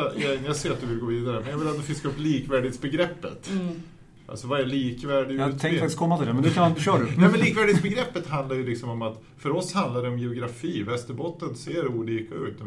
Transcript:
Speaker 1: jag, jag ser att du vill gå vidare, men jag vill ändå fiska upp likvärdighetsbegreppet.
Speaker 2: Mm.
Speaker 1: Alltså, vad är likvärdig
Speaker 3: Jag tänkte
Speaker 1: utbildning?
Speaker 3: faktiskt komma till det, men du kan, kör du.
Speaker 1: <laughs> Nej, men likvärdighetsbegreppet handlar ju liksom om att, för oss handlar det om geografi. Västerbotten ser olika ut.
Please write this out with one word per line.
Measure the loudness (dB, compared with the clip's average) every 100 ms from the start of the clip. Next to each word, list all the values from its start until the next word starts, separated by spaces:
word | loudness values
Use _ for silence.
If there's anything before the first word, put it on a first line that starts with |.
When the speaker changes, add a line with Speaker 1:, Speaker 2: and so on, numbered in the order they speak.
| -2 0
Speaker 1:
jag, | 0 0 -2
jag | -2
ser | -2
att | -2
du | -2
vill | -2
gå | -2
vidare, | -2 0 -2
men | -4
jag | -2
vill | -2
ändå | -2
fiska | -4 -4 -4
upp | -2
likvärdighetsbegreppet. | 2 2 2 0 0 -4 -2 0 0 -2 -10 -10 -4
Speaker 2:
Mm. | -2 -2 -6 -12 -18 -20 -20 -14
Speaker 1:
Alltså, | -10 -4
vad | 0
är | 0
likvärdig | 0 -2 -4 0 0 0 0
Speaker 3:
Jag |
tänkte | 0 0
Speaker 1:
utbildning? | 0 2
Speaker 3:
faktiskt | 0 0
komma | 2 2
till | 2
det, |
men | 4
du | 4
kan, | 6 4 4
kör | 4 4
du. | 4
Speaker 1:
<laughs> | 8
Nej, | 8
men | 8
likvärdighetsbegreppet | 4 4 4 4 4 -2 -2 -4 -4
handlar | -4 -2 -2
ju | -2
liksom | -4 -4
om | -4
att, | -4 -6 -16 -8
för | -2
oss | -2 0
handlar | 0 0 0
det | -2
om | -2
geografi. | -4 -4 -6 -6 -6 -4
Västerbotten | -2 -4 -4 -6 -6 -6 -8 -8
ser | -6 -2 -2
olika | -2 -2 -4 -4 -8
ut. | -8 -8